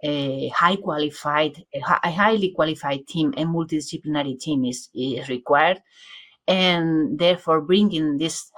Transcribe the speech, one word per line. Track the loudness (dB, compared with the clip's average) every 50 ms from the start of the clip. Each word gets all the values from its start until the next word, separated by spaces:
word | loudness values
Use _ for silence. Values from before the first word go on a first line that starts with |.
| -4
a | -4 -2 -2 -2 -2 -4 -4 -6 -4
high | 0 2 2 2 2
qualified, | 0 -2 -4 -2 -2 -2 -4 -4 -6 -4 -2 0 0 0 0 -2 -8 -18 _ -12
a | -8
hi-, | 0 0 0 0 0
a | -2
highly | 0 2 2 2 4 2 0 -2 0
qualified | 0 0 0 0 -4 -4 -6 -6 -6 -8
team, | -6 -2 0 0 0 0
a | -2 -2
multidisciplinary | -2 0 -2 -2 -2 -4 -4 -4 -6 -12 -8 -6 -4 -2 -2 -2 -4 -6
team | -6 -4 -2 0 0 0
is, | -2 -4 -6 -12 -12 _
is | -6 -4 -4 -4 -6 -6 -6
required. | -6 -6 0 2 2 4 4 2 0 -2 _ _ _ _ -20 -20 -20 -20 -20 _ _ _ _ 0
And | 2 2 4 4 4 2 2 2 2 2 0 0 0
therefore, | 2 4 4 4 2 2 2 2 2
bringing | 4 4 4 4 4 4 2 0 0 0 0
these | 0 -2 -4 -4 -8 -12 -14 _